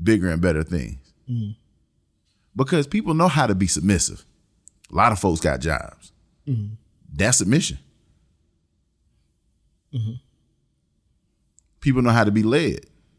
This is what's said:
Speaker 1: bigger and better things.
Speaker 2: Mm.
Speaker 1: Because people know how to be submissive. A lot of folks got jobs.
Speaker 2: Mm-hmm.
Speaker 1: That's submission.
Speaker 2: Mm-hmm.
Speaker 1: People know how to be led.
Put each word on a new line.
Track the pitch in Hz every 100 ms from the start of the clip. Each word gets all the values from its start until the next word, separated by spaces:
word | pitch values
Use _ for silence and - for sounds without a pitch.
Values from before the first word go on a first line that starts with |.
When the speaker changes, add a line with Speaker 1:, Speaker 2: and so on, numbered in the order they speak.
Speaker 1:
bigger | 85 110 90
and | 82
better | 90 78
things. | 80 85 57 67 - _ -
Speaker 2:
Mm. | 120 104 110 _ _ _ _ _ _ _ _ _ -
Speaker 1:
Because | 135 170 143
people | 208 202
know | 160 175
how | 143 123
to |
be | 95 95
submissive. | - 90 92 - - - _ _ _ _ _ -
A | 85
lot | 113
of | 107
folks | 98 80
got | 85 67
jobs. | 76 67 - - - _ _ _ -
Speaker 2:
Mm-hmm. | 117 104 110 _ _ -
Speaker 1:
That's | 73 104 120
submission. | 95 135 - 69 - _ _ _ _ _ _ _ _ _ _ _ _ _ _ _ _ _ _ _ _
Speaker 2:
Mm-hmm. | 131 110 123 - _ _ _ _ _ _ _ _ _ _ _ _ _ _ _
Speaker 1:
People | 143 127
know | 120
how | 117
to | 104
be | 107
led. | 110 143 147 69 - _ _